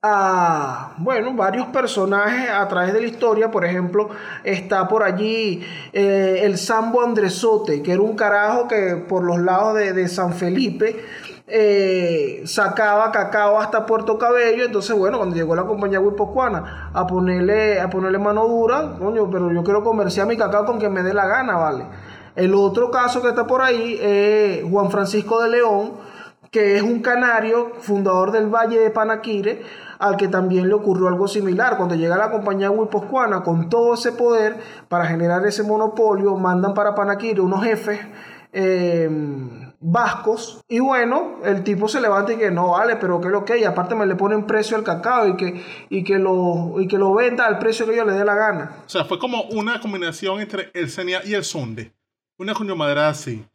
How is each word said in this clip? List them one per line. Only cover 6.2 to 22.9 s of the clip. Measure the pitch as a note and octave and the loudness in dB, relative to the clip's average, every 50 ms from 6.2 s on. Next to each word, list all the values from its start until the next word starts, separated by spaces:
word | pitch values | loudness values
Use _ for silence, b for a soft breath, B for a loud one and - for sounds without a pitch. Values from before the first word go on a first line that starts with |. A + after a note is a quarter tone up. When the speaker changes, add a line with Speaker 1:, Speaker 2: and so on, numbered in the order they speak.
| G3 F#3+ F#3+ F#3 G3+ | 2 2 2 2 2
Speaker 1:
el | G#3 G3 | 2 0
Sambo | E3+ - - A#3 A3 A3+ A3+ A3+ B3 A#3+ | 0 -2 0 0 0 0 2 2 2 2
Andresote, | A#3 A#3 G#3+ G#3 F#3 F3+ - - A3+ A3 G#3 G#3 - D#3 C#3+ D3 | 2 2 2 2 0 0 0 2 2 2 2 2 0 -2 -2 0
que | F3 F3 | 0 2
era | F#3+ | 2
un | G3+ A3 G#3+ | 2 2 2
carajo | G#3+ A3+ G#3 G#3 G3+ G#3 G#3 A3+ B3 A#3+ A#3+ | 0 0 2 2 2 2 2 2 0 0 0
que | A3+ G#3+ G3 F#3 F3 E3+ F3 F3 | 0 0 0 0 -2 -4 -4 -4
por | G3 F#3 F3+ | -2 -2 0
los | F3 F3 F3 | 0 0 0
lados | F3 F3+ F#3 F#3 G#3 A3 G#3+ | 2 2 2 2 2 2 2
de, | G#3+ G#3 G3 F#3 | 0 0 0 0
de | F#3 F#3 | 0 -2
San | F3+ F3+ - F#3 F3 E3+ | -2 -2 -4 -4 -4 -2
Felipe, | - F#3 F3 F3+ A3+ C4+ G#3 F3 - G#3+ A3 A3 B B B B B B B F#3+ B B - | -2 -2 -2 0 0 0 0 0 0 -2 -2 -2 B B B B B B B -20 B B -4
eh, | - A3+ G#3+ G#3 G3+ G3+ G3 F#3+ F#3 F#3 F3+ E3+ E3+ D#3+ D3 C3+ - - - | 0 2 4 4 4 4 2 2 2 0 0 0 0 0 0 -2 -4 -6 -10
sacaba | E3 - A3+ G#3 F#3+ F#3+ - A3 G#3 G#3 G#3 A3 A3 | -6 -2 0 0 0 0 0 2 2 4 4 2 2
cacao | G#3+ A3+ G3+ G3 - G#3+ G#3 G#3 G#3 G#3+ | 2 0 -2 0 0 0 2 4 4 2
hasta | G#3+ G#3+ - A3 G#3+ | 2 0 -2 -2 0
Puerto | A3 A3+ G#3+ G#3+ A3 A3 G#3+ | 2 0 0 2 0 -2 0
Cabello. | A#3+ A#3+ B3 B3 A#3+ A#3 A3+ A#3+ B3+ | 2 2 4 4 4 2 2 2 0
Entonces, | A#3+ G#3+ G#3 F#3+ - A3+ | 0 0 -2 -2 0 0
bueno, | G#3 F#3 F#3+ B3+ B3 | 2 2 2 0 0
cuando | G#3 F#3 F3 | -2 -2 -2
llegó | E3 E3 D#3 E3 | -2 0 0 0
la | E3+ F#3 | 0 0
compañía | - - G3+ G3+ G3+ G3 F#3+ | -2 -2 -2 -2 0 0 2
guipuzcoana | F#3+ G#3 G3+ G3+ G#3 G3+ - C4 C4 B3 G#3 E3+ - - - - - - - | 2 2 2 0 -4 -2 0 0 0 0 -2 -4 -6 -8 -14 -14 -14 -8 -4
a | - D3 - | -4 -2 0
ponerle, | F3+ F#3 F#3 F#3 F3+ F3+ F3+ F#3 G#3 A3 G#3+ G#3+ G#3 F#3+ | 0 0 0 0 0 2 2 2 2 2 2 2 2 0
a | F3+ F#3 | 0 -2
ponerle | F#3 F#3+ F#3 F#3+ F#3+ G3 | -2 -2 0 0 0 0
mano | G3+ G#3 G#3 G#3+ A3 | 2 0 2 2 2
dura, | A3+ A#3 A#3 A3+ A3 A#3+ C#4+ D#4 - F3 E3+ | 2 2 2 2 2 2 0 -2 -4 -6 -4
coño, | F3 G3+ A3+ A3+ G#3 F#3 | -4 -2 0 0 0 0
pero | F#3 F#3 F3+ F3 E3+ | 0 0 0 0 0
yo | E3+ E3+ | 0 0
quiero | F3+ G3+ G#3 G#3 | 2 2 2 2
comerciar | A#3 A3 G#3+ G3+ F#3 E3+ G3 G3 A3 | 2 0 2 0 0 0 0 0 0
mi | A#3 | 0
cacao | A3+ A3+ F#3+ G3 G#3 G#3 | 0 0 0 2 0 2
con | G#3+ A#3+ A3 | 0 -2 -2
quien | G#3 G#3 G3 | -2 -2 -2
me | F#3+ F3+ | 0 -2
dé | F#3 G3 | 0 0
la | G#3 G3 | 0 0
gana, | F#3+ G#3 B3+ C4 B3 G3 | 2 0 0 0 0 0
¿vale? | E3+ E3 D#3 C#3+ B2+ B2+ - B B B B B B B B B | 0 0 0 -2 -4 -8 -12 B B B B B B B B B
El | - F3+ F#3 F#3+ | 0 2 2 4
otro | G3 G3+ G3 F#3 A3+ A#3+ A#3+ | 4 4 2 2 2 0 0